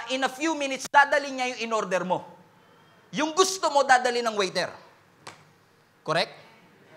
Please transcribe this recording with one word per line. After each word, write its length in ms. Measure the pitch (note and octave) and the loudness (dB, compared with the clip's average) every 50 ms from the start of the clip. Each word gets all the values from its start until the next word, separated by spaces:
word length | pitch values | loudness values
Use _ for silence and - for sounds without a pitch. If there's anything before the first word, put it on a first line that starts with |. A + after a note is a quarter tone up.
| - - C4 | 4 2 -2
in 80 | C4 | -2
a 80 | C4+ B3+ | -2 -2
few 240 | C4+ - D4+ E4 D#4 | -2 -2 -2 -2 -2
minutes, 320 | D4 C#4+ C4+ C4 B3 - | -2 -2 -4 -4 -6 -4
dadali 480 | - - C#4+ C#4 C#4 D4 C#4+ C#4 C#4+ C4+ | 2 6 6 6 6 4 0 0 -2 -6
niya 240 | C4 B3+ B3 B3+ G#3+ | -4 -4 -4 -4 -6
yung 40 | A3+ | -6
in-order 400 | A3+ A3+ G#3+ G3+ F#3 F#3+ F3+ F3 | -4 -2 -2 -2 0 -2 -2 0
mo. 160 | F#3 F3 D3 - - - - - _ _ _ _ _ _ _ _ _ _ _ _ - | -2 -4 -4 -4 -10 -20 -20 -20 _ _ _ _ _ _ _ _ _ _ _ _ -10
Yung 240 | - G#3 D4+ D#4+ D#4 | -4 -4 -2 0 2
gusto 400 | E4+ F#4 F#4+ - - E4+ D#4 C#4+ | 2 2 2 2 -2 -2 2 2
mo, 80 | C#4 | 2
dadali 400 | C4+ C4 B3+ B3 B3 B3 A#3+ A#3+ | 4 6 4 4 4 2 -2 0
ng 160 | A#3 A3+ G#3+ G3+ | -2 -2 -2 -2
waiter. 320 | G3 F3+ D#3 F3+ E3 - - - - - - _ _ _ _ _ - - - - - _ _ _ _ _ _ _ _ _ _ _ - | -2 -2 -2 -4 -4 -4 -6 -14 -20 -20 -20 _ _ _ _ _ -20 -20 -20 -20 -20 _ _ _ _ _ _ _ _ _ _ _ -4
Correct? 400 | D#3 D#3 E3+ G3 F#3+ - - - - - - - - _ - - - - | -2 0 0 0 -2 -4 -18 -20 -20 -20 -20 -20 -20 _ -20 -20 -20 -20